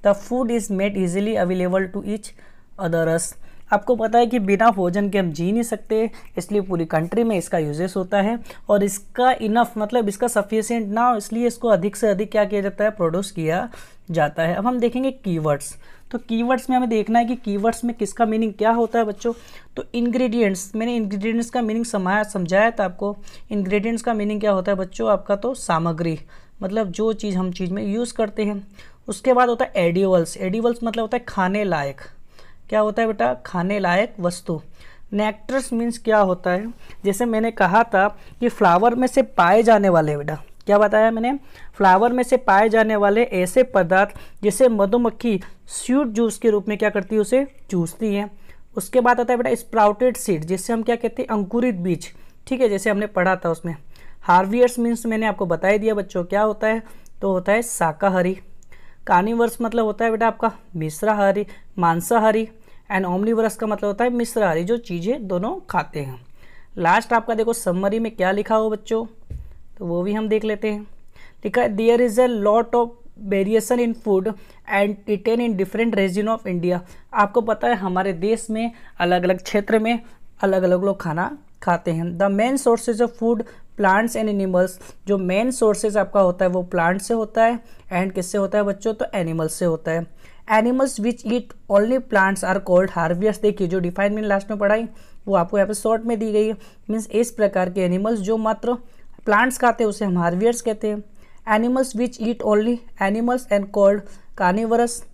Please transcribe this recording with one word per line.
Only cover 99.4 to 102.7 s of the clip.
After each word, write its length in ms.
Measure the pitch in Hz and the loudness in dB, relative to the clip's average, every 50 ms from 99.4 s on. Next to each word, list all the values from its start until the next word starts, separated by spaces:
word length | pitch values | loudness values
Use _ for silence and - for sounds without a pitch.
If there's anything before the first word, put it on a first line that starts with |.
| 240 262 254 - | 4 2 0 2
खाते 260 | - 240 233 - 233 | 2 2 2 2 0
हैं 40 | 214 | 0
उसे 160 | 202 - 214 | 0 -2 -2
हम 140 | 196 180 180 | 0 0 2
हार्वियर्स 420 | 170 170 175 180 214 233 240 233 | 2 0 0 2 2 0 0 0
कहते 280 | - 233 214 - - 214 | -2 -4 -4 -2 -4 -4
हैं। 160 | 208 208 208 - - - - - - - - 220 214 220 | -4 -4 -8 -14 -20 -20 -20 -20 -20 -16 -2 0 2 2
Animals 360 | 226 240 254 262 262 262 - | 2 2 2 0 0 -2 -2
which 240 | 208 247 247 247 - | -4 -4 -4 -4 -4
eat 180 | 220 226 240 226 - | -4 -4 -4 -2 0
only 300 | 208 208 208 214 233 | 2 2 2 2 0